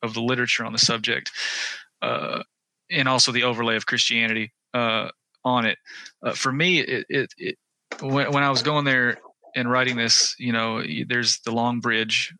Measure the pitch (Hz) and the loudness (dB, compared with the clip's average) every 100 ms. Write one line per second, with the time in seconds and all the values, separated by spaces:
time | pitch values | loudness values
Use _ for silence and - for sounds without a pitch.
0 | 117 110 117 123 120 - 113 113 - 117 | -6 -2 0 0 0 0 -2 0 2 2
1 | 117 123 - - - - - - - - | -2 -4 -4 -6 -6 -4 -6 -8 -14 -6
2 | - 62 - - - _ _ _ - 170 | -2 -2 -4 -6 -8 _ _ _ -6 -2
3 | 131 127 131 120 123 117 117 110 - 120 | 2 2 2 2 0 2 0 0 0 0
4 | - 117 113 110 110 _ - 123 117 110 | 2 2 2 0 -4 _ -6 -2 0 0
5 | 113 - _ _ 127 123 113 - - - | -4 -10 _ _ 0 2 2 -2 -8 -18
6 | - - 117 - 135 135 175 165 - 127 | -20 -8 -6 -2 -2 2 2 2 2 -4
7 | - 139 117 - - - _ _ - - | -2 -2 -2 -6 -8 -8 _ _ -18 -8
8 | 139 135 - 139 143 131 151 151 139 131 | -2 0 2 2 2 2 2 2 2 2
9 | 123 - - _ - 127 120 127 127 120 | 2 -2 -10 _ -8 -4 0 2 2 0
10 | 113 - - - 123 113 113 113 - 117 | 2 4 2 -2 -2 0 0 -2 -4 -6
11 | - 123 113 - 117 117 120 120 117 110 | -2 0 0 -2 -2 0 0 0 0 0
12 | 110 - - | 2 0 -2